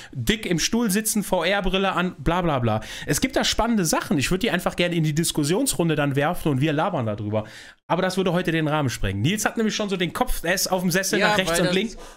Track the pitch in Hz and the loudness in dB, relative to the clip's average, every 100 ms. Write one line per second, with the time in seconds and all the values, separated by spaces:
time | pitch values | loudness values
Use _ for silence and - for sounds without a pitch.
0 | - 135 113 220 196 165 - 226 240 202 | -12 -6 -2 0 0 0 0 0 2 0
1 | 220 214 190 180 165 202 180 190 190 170 | 0 -2 0 0 2 0 0 0 0 0
2 | 180 - 143 175 175 135 117 110 - - | -2 -2 0 0 2 2 2 0 -4 -10
3 | - 147 262 285 220 - 226 220 165 320 | -4 -2 0 0 0 0 0 2 2 0
4 | - 165 - 185 - 175 185 - 175 170 | 0 0 0 0 0 0 -2 0 0 2
5 | 156 151 170 - 147 196 277 - 170 147 | 2 2 0 0 2 2 0 2 2 2
6 | 143 139 151 175 160 131 156 147 185 165 | 2 2 0 0 0 2 2 2 0 0
7 | 110 104 104 107 110 - - - - 170 | -2 -4 -2 -2 -4 -12 -20 -12 -4 0
8 | 185 185 185 175 175 160 151 151 135 - | 0 0 0 0 0 0 2 2 0 0
9 | 101 98 135 214 226 226 220 - 202 190 | -2 0 0 0 -2 0 -2 0 -2 -2
10 | 175 - 247 - 165 190 - 185 180 180 | -2 0 0 0 0 0 0 0 0 0
11 | 185 202 208 208 170 170 180 185 226 - | 0 2 2 2 2 2 2 0 -2 -8
12 | - | -18